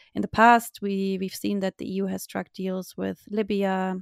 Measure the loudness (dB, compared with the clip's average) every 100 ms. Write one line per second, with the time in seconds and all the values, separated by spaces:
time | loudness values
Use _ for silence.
0 | -8 -4 -2 6 8 8 2 -6 -4 -2
1 | 0 -2 -4 -4 -4 -2 -2 -4 -6 -4
2 | -2 -4 -6 -8 -8 -6 -4 -4 -8 -6
3 | -6 -6 -6 -4 0 0 2 0 -2 -4